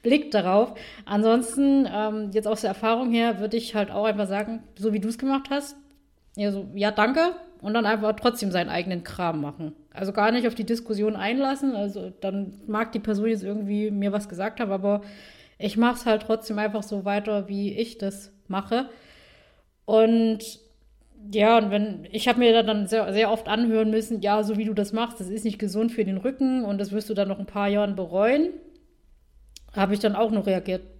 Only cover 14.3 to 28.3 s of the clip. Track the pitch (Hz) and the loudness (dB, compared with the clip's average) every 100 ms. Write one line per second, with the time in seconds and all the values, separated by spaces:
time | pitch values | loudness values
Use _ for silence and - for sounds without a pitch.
14.3 | 175 202 - 220 196 202 202 202 - - | -6 -6 -2 -2 0 0 0 -2 -18 -20
15.3 | - - _ 202 208 233 233 240 214 214 | -20 -20 _ -2 2 2 2 0 0 0
16.3 | 220 - 208 214 214 202 202 196 202 208 | -4 -2 -4 -2 -4 -6 -6 -2 -2 -2
17.3 | 208 196 202 202 - 226 - 196 196 - | -4 -2 -4 -4 -4 -6 -4 -8 -8 -18
18.3 | _ _ 190 196 233 262 - - - - | _ _ -6 -2 -2 -2 -10 -20 -20 -20
19.3 | - _ _ _ _ - 220 226 226 226 | -20 _ _ _ _ 2 6 6 6 4
20.3 | 214 - - _ _ _ _ _ - 208 | 0 -6 -16 _ _ _ _ _ -20 -6
21.3 | 196 214 233 208 202 214 175 - 214 247 | 2 6 6 4 0 -2 -6 -8 -2 0
22.3 | 240 240 226 214 208 196 220 190 196 220 | 4 6 6 4 0 0 0 0 2 2
23.3 | 220 - 214 233 220 220 220 220 220 202 | 0 -2 0 2 4 2 2 0 -2 2
24.3 | 214 208 214 220 208 202 220 233 233 180 | 2 2 -2 0 -2 0 -2 -4 -6 -8
25.3 | 214 220 202 208 196 226 233 190 190 247 | -4 -4 -2 -4 0 0 0 -2 0 -4
26.3 | 269 262 254 214 202 202 202 214 202 196 | 0 0 0 -2 -2 -2 -4 -4 -2 -2
27.3 | 196 196 208 202 202 208 196 170 180 214 | -2 -6 -2 2 2 0 -2 -4 2 4